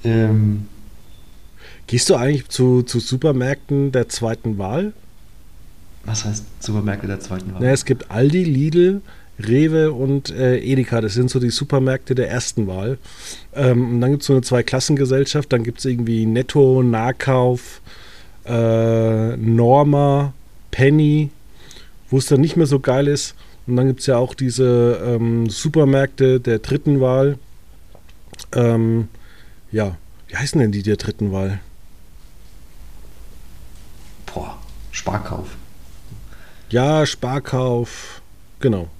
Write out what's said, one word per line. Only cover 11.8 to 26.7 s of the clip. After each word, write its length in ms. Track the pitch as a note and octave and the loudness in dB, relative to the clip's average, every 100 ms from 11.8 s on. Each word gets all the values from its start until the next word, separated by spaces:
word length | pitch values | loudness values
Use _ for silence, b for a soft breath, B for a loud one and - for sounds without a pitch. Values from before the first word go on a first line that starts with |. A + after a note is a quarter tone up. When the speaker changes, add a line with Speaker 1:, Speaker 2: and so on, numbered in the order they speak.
| C3 C3 - | 2 -2 -2
Speaker 2:
der 160 | B2+ G#2 | -2 0
ersten 360 | A#2 - - G2+ | -2 -4 -4 -4
Wahl. 320 | F#2 G#2 C3 B B B B B | -2 -4 -6 B B B B B
Ähm, 400 | - C3 B2 B2 | 0 2 4 2
und 60 | A#2+ | 2
dann 100 | B2 | 2
gibt's 140 | C#3+ - | 0 2
so 60 | |
eine 80 | C3+ | 2
Zweiklassengesellschaft. 1080 | A#2+ B2 A#2 C3 - D3 C3+ C3+ C#3 D3+ C#3 | 4 0 2 -2 0 0 2 2 2 -2 0
Dann 120 | B2 | 0
gibt's 200 | A#2 A#2 | -2 -4
irgendwie 420 | C3+ A#2+ A#2 A2+ A2 | -4 -2 0 0 2
Netto, 560 | A2+ C3 D3 C3+ C3 | 0 0 4 6 6
Nahkauf, 1000 | B2 A2+ A#2 C3 - C3 B2+ B2 - - B B B B B B | 4 2 0 -2 0 2 2 0 -6 -20 B B B B B B
äh, 920 | - A#2+ A2+ A2+ A2+ A2+ A2+ A2 A2+ A#2+ | -4 0 2 4 2 2 2 2 0 0
Norma, 1000 | A2 A2+ A#2 C3+ D3 C#3+ C#3+ C#3 C#3+ - - - - | 2 4 6 6 6 4 4 2 0 -6 -20 -20 -14
Penny, 600 | - C3 D3+ D3+ D3+ D3+ - - B B B B B - | 2 4 6 4 4 0 -6 -20 B B B B B -2
wo 80 | C3 | -2
es 80 | - | 4
dann 140 | C3+ | 4
nicht 140 | D3+ E3+ | 4 4
mehr 100 | D#3 | 2
so 140 | C#3 | 2
geil 280 | C3+ B2+ C#3+ | 2 2 2
ist. 260 | C#3+ - - b b - | 0 -4 -12 b b -2
Und 100 | B2 | 2
dann 100 | C3 | 2
gibt's 200 | B2+ - | 0 2
ja 120 | B2 | 2
auch 160 | B2+ | 2
diese, 680 | - C3 A2+ C3 A#2+ A#2+ A2 | -2 -4 2 4 4 4 2
ähm, 440 | G2+ A#2+ A#2 A#2 A#2 | 0 0 0 0 0
Supermärkte 880 | - D#3+ D#3 D3 C3+ C#3 - C3 B2+ | -2 -2 2 4 4 2 2 4 4
der 200 | B2 A2+ | 2 -2
dritten 420 | - | 0